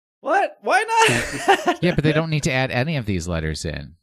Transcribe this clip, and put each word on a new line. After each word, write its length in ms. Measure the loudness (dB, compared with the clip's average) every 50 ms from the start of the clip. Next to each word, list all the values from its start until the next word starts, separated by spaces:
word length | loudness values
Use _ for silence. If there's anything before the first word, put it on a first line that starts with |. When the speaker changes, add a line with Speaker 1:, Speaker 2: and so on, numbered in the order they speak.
| _ _ _ _
Speaker 1:
What? 360 | -4 0 0 0 0 -2 -4 -6
Why 220 | -2 0 0 0 0 2 2 4 4 4 4 2 -2 -4 -8 -2 0 2 2 2 2 0
not? 120 | -2 0
<laughs> 40 | 0
Speaker 2:
Yeah, 120 | 0 2
but 100 | 2 2
they 80 | 2 2
don't 160 | 2 0 0
need 140 | 0 0 0
to 80 | 0 0
add 180 | 0 0 0
any 240 | 0 -2 -2 -2 -2
of 100 | -4 -2
these 220 | -2 -2 -2 -2 -2
letters 380 | -2 -2 -2 -2 -4 -4 -6
in. 300 | -6 -8 -8 -10 -14 -18 _